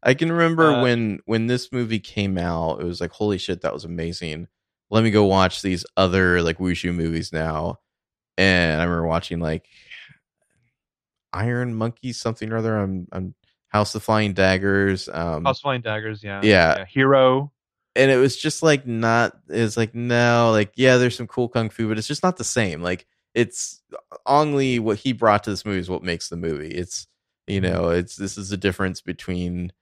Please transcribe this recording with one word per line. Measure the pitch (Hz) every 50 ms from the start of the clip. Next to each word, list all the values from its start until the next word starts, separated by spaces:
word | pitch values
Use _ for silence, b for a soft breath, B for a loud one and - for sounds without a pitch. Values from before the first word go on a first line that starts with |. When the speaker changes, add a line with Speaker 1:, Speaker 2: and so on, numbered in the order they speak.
Speaker 1:
I | - - 131
can | 139 170 165
remember | 165 170 165 165 165 160 160 156 143
Speaker 2:
Uh, | 123
Speaker 1:
when, | 127 123 120 117 113 107 101 - _
when | - 110 113 110 113
this | 123 123 - -
movie | - 127 120 110 113 107
came | - - - 107 101 98 95 90
out, | 87 87 85 82 82 80 78 50
it | -
was | 87 87 85
like, | 87 85
"Holy | - - 107 104 101 90
shit, | - - 92 85
that | - 85 52
was | 73 -
amazing. | 85 85 85 82 85 85 - 90 80 78 78 87 - _ _ _ _ _ _ _ _
Let | 104 110 113
me | 113
go | 101 107 104
watch | 98 95 95 95 92 - -
these | - 98 92 87 87 - _ -
other, | 95 92 87 95 92 90 87 87
like, | 85 82 82 -
wushu | 92 90 90 90 - 90 87
movies | 87 82 82 82 82 82 -
now." | - 80 80 80 78 78 80 85 - - _ _ _ _ _ _ _ _ _ _ _ -
And | 92 98 92 90 87 82 78 76
I | 85
remember | 87 87 85 82 82
watching, | 80 85 85 - 90 85
like, | 85 78 80 85 _ _ B B B B B B B B B B B _ _ _ _ _ _ _ _ _ _ _ _ _ _ _ _ _ _ _ _ _ -
Iron | 95 104 117 123 120 123 123 117
Monkey, | 110 110 117 117 _ - 127 120
something | - - 117 110 - 110 110
or | 113 113
other, | 110 113 110 107
um, | 101 95 95 92 90 -
um, | - 95 95 90 - _ _ _ _ _ _ _
House | - 104 104 - -
of | 107 -
Flying | - 110 107 107 104 95
Daggers, | 95 95 95 95 92 98 98 98 98 98 98 95 92 - -
um, | - - 85 85 80 78 87
Speaker 2:
House | 139 131 -
of | -
Flying | 143 131 123
Daggers, | 117 113 107 107 107 110 110 104 104
yeah. | 104 98 98
Speaker 1:
Yeah. | 101 107 104 92 85 80 78 -
Speaker 2:
Yeah, | 95
Hero. | 92 - 135 135 135 139 135 131 131 131 135 143 143 _ _ _ _ _ _ _ _ _
Speaker 1:
And | - 135 135
it | 135 123
was | 131 139 131 -
just, | - 156 147 - -
like, | 160 151 139 139 127
not, | 117 113 113 113 113 117 120 101 - _ _ _
it | 76 107
was | 117 107 113
like, | 120 113 110 113
no, | 117 120 120 120 120 120 120 120 117 117 117
like, | 113 107 107 101 _
yeah, | - 127 131 127 127
there's | 123 123 117 -
some | 123 107
cool | - - 123 117
kung | - 123 113 107
fu, | - - 113 107
but | 110 107
it's | 107 -
just | 147 - -
not | 185 180 -
the | 117
same. | - - 123 113 95 82 76
Like, | 87 90 90 90 - _ _ _ _ _ _
it's, | 113 120 - - - - - - _ _ _ - - _ _ - - _
Ong | - 139 147 151 151 143
Lee, | 139 135 131 127 120
what | 110 110 107 107
he | - 135
brought | 127 - - 110 104 101 -
to | -
this | 101 90 -
movie | 107 101 95
is | 90 90
what | 92 80 -
makes | 90 85 82 - -
the | 87 85
movie. | 85 85 78 71 76 80
It's, | - 85 90 - - - - _ _ _ _ _ _ _ _
you | - 104 98
Speaker 2:
Mm-hmm. | 92 90 87
Speaker 1:
know, | 87 87 85
it's, | 85 87 90 - -
this | - 98 95 - -
is | 98 92
the | 104 92
difference | 95 98 92 - 101 95 90 -
between | _ - 85 - - - 92 90 90 90 90 90 87 87 - _